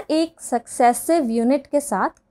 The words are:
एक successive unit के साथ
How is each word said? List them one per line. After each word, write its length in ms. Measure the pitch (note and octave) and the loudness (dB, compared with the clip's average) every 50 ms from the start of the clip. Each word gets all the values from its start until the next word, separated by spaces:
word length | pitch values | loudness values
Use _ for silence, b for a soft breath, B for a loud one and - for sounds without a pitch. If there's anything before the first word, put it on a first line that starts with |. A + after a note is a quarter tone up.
| - - | 2 -2
एक 300 | D4 D#4 E4 E4 _ - | 0 0 0 -2 _ -12
successive 880 | - - - A#3+ A#3 - - - B3+ A#3+ A#3+ - - - E4 E4+ D4 A3+ | -10 -4 -4 -4 -6 -4 -2 2 2 2 2 2 0 0 0 2 2 0
unit 360 | A3+ A#3 A3+ A#3+ C4+ D4 C#4 - | -2 0 0 2 0 0 -2 -2
के 120 | - D4 | -2 -2
साथ 400 | C#4+ - - F#3 G#3+ D4+ - _ _ _ | -2 -2 -2 -2 -2 -4 -4 _ _ _